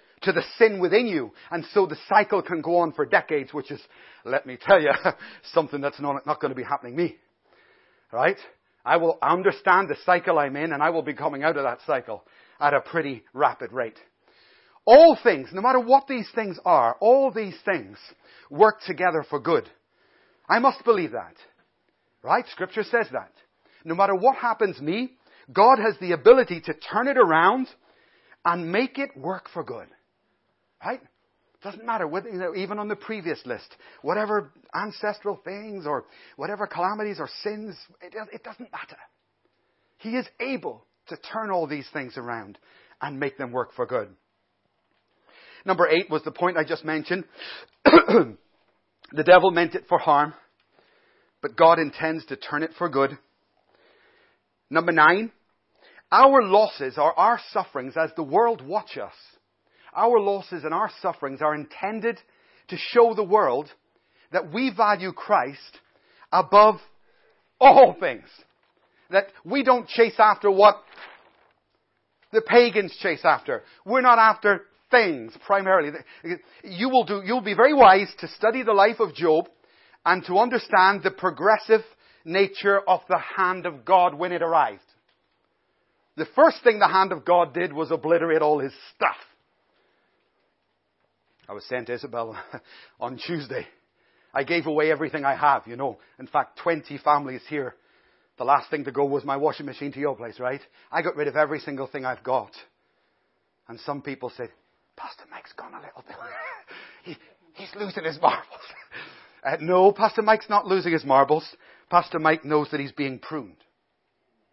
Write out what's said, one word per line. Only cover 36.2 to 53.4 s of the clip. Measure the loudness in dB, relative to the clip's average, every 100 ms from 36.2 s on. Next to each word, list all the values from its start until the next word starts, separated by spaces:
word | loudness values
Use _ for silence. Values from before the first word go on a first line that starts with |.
| -20 -14
whatever | -12 -8 -10
calamities | -6 -6 -4 -8 -10
or | -12 -10
sins, | -10 -10 -14 -18 -20 _
it | -20
does, | -18 -18
it | -18
doesn't | -20 -20 -18
matter. | -18 -18 -20 -20 _ _ _ _ _ _ _ _ _
He | -10
is | -8 -8 -10
able | -8 -8 -10 -14 _ _ -20
to | -20
turn | -12 -10 -6
all | -4 -4
these | -8 -10
things | -12 -12 -12
around | -12 -12 -12 -20 _ _ _ _
and | -12 -8
make | -8 -8
them | -8
work | -8 -8
for | -8 -6
good. | -6 -8 _ _ _ _ _ _ _ _ _ _ _ _ _ -20 -14
Number | -4 0 2
eight | 2 0
was | -6
the | -6
point | -4 -4 -2
I |
just | -4 -6
mentioned. | -6 -8 -6 -8 -8 -18 -18 -18 -20 _ 6
<clears throat> | 6 6 4 2 -4 _ _ _ _ _ _ -12
The | -4
devil | 6 6 6
meant | 0 -2 -6
it | -4
for | -2
harm, | 2 0 0 -6 _ _ _ _ _ _ _ _ _ _
but | -12 4
God | 6 6
intends | 2 -4 -6 -6 -10
to | -14
turn | -8 -6
it | -6 -6
for | -4
good. | 0 -2 -4 _ _